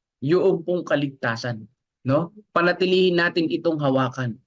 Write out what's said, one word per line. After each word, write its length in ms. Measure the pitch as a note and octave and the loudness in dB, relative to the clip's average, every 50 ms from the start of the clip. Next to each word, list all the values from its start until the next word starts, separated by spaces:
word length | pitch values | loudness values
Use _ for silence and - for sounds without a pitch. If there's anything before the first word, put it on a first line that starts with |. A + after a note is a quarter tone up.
| _ _ _ - C3 | _ _ _ -6 -2
yung 380 | C#3+ E3+ F3+ - F#3+ E3+ E3+ D#3+ | 0 2 2 4 2 2 0 -2
pong 200 | E3+ F3+ F3 E3 | -4 -4 -4 -2
kaligtasan, 800 | - D#3 C#3+ D3 C#3 C3+ - - B2 A2+ A2+ - B2 A#2 G#2+ G#2+ - _ _ _ _ _ _ - | -2 -2 -2 -2 -4 -6 -4 -4 -4 -4 -4 -6 -6 -8 -8 -12 -18 _ _ _ _ _ _ -2
no? 280 | B2+ C3+ D3+ E3+ E3+ - - - _ - | 0 0 0 0 -4 -10 -18 -12 _ -2
Panatilihin 640 | E3+ E3+ F3+ F3 - F#3 F#3 F#3+ F#3 F#3 F#3 F3 | 0 2 2 2 0 0 2 4 4 4 4 4
natin 320 | E3+ E3+ F3 E3+ F3 D#3+ D#3+ | 2 0 0 0 0 -2 -2
itong 320 | E3+ D#3 D#3+ E3+ D#3+ D3+ | -2 -2 -2 -2 -2 0
hawakan. 560 | D3 C#3 C3 C3 C3 B2+ B2+ C3+ B2+ A#2+ G#2+ - _ | 0 2 2 2 0 0 -2 -4 -6 -6 -6 -10 _